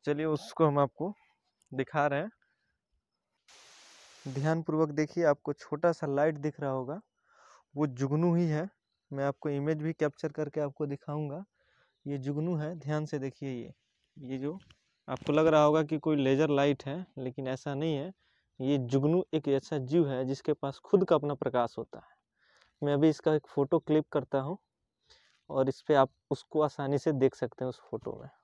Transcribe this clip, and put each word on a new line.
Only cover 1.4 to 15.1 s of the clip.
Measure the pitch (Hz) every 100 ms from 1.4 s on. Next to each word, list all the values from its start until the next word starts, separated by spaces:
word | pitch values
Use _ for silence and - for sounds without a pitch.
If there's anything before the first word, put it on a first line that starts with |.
| _ _ _
दिखा | 131 131 156 143
रहे | 139
हैं, | 202 _ _ _ _ _ _ _ _ _ _ _ _ - - - - - - - 143
ध्यानपूर्वक | 131 151 165 160 156 156
देखिए। | 147 151 -
आपको | 165 143 -
छोटा | 143 - 151 175
सा | 165 147
लाइट | 139 156
दिख | 151 151 143
रहा | 143
होगा, | 131 127 175 _ _ _ _ - - _ 143
वो | 151
जुगनू | 123 135 151 175
ही | 170 170
है। | 151 190 _ _ _ _
मैं | 139
आपको | 139 139 151
इमेज | 143 143 156
भी | 156
कैप्चर | 160 151 - 156
करके | 147 147 156
आपको | 147 - 147
दिखाऊंगा। | 139 - 151 147 147 202 _ _ _ _ _ 139
ये | 143
जुगनू | 131 147 165 165
है, | 151 175
ध्यान | 143 151 151
से | 147
देखिए। | 135 - 139
ये, | 123 113 - _ _ _ -
ये | 131 131
जो | 139 185 - _ _ _
आपको | -